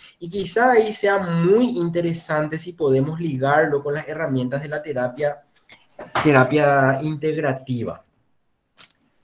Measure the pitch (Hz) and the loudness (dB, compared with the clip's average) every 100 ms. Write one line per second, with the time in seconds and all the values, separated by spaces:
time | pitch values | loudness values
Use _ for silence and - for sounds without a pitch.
0 | - - 170 196 175 226 254 233 214 208 | -20 -18 -10 -6 -2 2 4 4 2 0
1 | 196 196 180 165 170 214 247 175 170 170 | 0 0 0 2 4 4 2 0 -2 -2
2 | 170 165 - 156 151 160 170 - 147 131 | -2 -2 -2 -2 -2 -6 -8 -2 2 2
3 | 143 160 170 131 135 147 156 143 147 147 | 0 -4 -6 -2 2 2 2 0 -2 -6
4 | 147 156 156 131 127 139 151 147 156 127 | -6 -6 -4 -2 -2 -6 -6 -8 -6 -4
5 | 123 127 147 - _ _ _ - _ - | -4 -2 -4 -4 _ _ _ -20 _ -20
6 | - - 151 139 127 151 143 139 135 135 | -8 0 4 6 6 4 4 4 2 2
7 | 151 151 156 151 147 131 - 123 98 80 | -4 -4 -4 -2 -4 -4 -6 -6 -6 -10
8 | _ _ _ _ _ _ _ - - - | _ _ _ _ _ _ _ -20 -20 -20
9 | _ _ | _ _